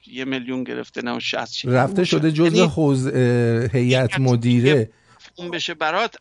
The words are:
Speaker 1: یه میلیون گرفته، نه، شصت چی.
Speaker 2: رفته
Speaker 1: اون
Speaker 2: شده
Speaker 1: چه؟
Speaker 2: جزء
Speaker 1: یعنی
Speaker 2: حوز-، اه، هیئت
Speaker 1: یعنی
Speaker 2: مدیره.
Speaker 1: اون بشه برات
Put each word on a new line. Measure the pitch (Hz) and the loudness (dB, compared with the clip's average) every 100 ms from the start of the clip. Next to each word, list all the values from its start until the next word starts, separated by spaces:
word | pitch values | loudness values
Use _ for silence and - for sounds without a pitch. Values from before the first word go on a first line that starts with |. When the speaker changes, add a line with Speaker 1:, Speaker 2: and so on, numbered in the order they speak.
| - | -12
Speaker 1:
یه | 123 | -10
میلیون | 135 131 123 131 | -6 -6 -6 -6
گرفته، | 123 123 120 - | -6 -10 -10 -8
نه، | 120 120 | -6 -6
شصت | - - 117 | -6 -6 -8
چی. | - 123 | -8 -2
Speaker 2:
رفته | 123 139 196 | 0 0 0
Speaker 1:
اون | |
Speaker 2:
شده | 175 160 160 | 0 0 0
Speaker 1:
چه؟ | 151 | 2
Speaker 2:
جزء | 170 165 | 2 4
Speaker 1:
یعنی | 170 | 2
Speaker 2:
حوز-، | 160 147 131 131 | 2 0 0 0
اه، | 131 123 123 117 117 123 127 | 0 2 2 2 0 0 0
هیئت | 123 131 123 | 2 2 0
Speaker 1:
یعنی | - | 0
Speaker 2:
مدیره. | 131 120 120 123 131 143 107 _ _ - - - | 2 2 4 4 4 4 0 _ _ -20 -20 -14
Speaker 1:
اون | 175 | -8
بشه | 170 - | -6 -6
برات | 160 156 180 226 - | -4 -2 0 -2 -4